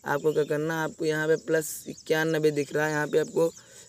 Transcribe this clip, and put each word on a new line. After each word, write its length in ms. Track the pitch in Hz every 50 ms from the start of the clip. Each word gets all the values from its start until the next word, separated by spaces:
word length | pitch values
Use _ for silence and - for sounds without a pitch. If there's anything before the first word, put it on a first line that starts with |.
| -
आपको 300 | 139 143 143 - 156 151
क्या 100 | 151 147
करना 280 | 139 151 147 151 160 165
है। 100 | 160 156
आपको 220 | 156 - - 165
यहाँ 220 | 156 151 156 156
पे 80 | 156 160
प्लस 460 | 151 - 160 160 160 156 - - - - -
इक्यानवे 600 | - - - - 160 156 160 165 160 156 151 156
दिख 220 | 147 147 143 - -
रहा 120 | 147 151
है, 60 | 156
यहाँ 160 | 151 147 151
पे 120 | 143 - 156
आपको 320 | 151 - - - 165 165 - - - - - - -